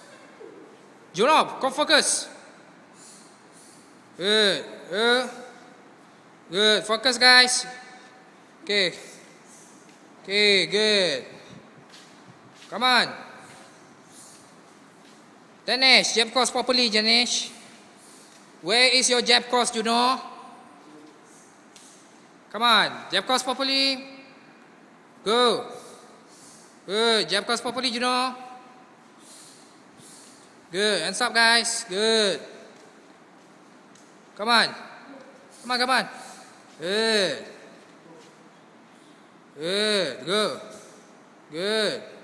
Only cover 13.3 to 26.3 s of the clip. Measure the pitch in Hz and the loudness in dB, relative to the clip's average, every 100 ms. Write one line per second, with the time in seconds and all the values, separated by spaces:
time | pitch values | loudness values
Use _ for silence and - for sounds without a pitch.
13.3 | - - - - - - - - - - | -20 -20 -20 -20 -20 -20 -20 -20 -20 -20
14.3 | - - - - - - - - - - | -20 -20 -20 -20 -20 -20 -20 -20 -20 -20
15.3 | - - - - 247 262 233 175 220 226 | -20 -20 -14 -6 2 6 6 4 0 0
16.3 | 254 233 247 233 247 233 214 220 233 240 | 0 0 0 0 0 2 2 2 2 0
17.3 | - - - - - - - - - - | -4 -6 -14 -20 -20 -20 -20 -20 -20 -20
18.3 | - - - 160 233 254 254 247 240 208 | -20 -20 -12 -2 4 4 4 2 0 2
19.3 | 240 240 247 240 226 220 233 247 254 - | 2 2 0 0 -2 0 0 0 -2 -8
20.3 | - - - - - - - - - - | -16 -20 -20 -20 -20 -20 -20 -20 -20 -20
21.3 | - - - - - - - - - - | -20 -20 -20 -20 -20 -20 -20 -20 -20 -20
22.3 | - - 208 240 214 160 123 - 185 - | -20 -14 -2 4 4 4 -2 -4 -4 0
23.3 | 254 269 254 269 269 269 262 269 - - | -2 -2 -4 -2 0 0 -2 -10 -20 -20
24.3 | - - - - - - - - - 190 | -20 -20 -20 -20 -20 -20 -20 -20 -10 -2
25.3 | 240 240 160 - - - - - - - | 2 2 2 -4 -16 -18 -20 -20 -20 -20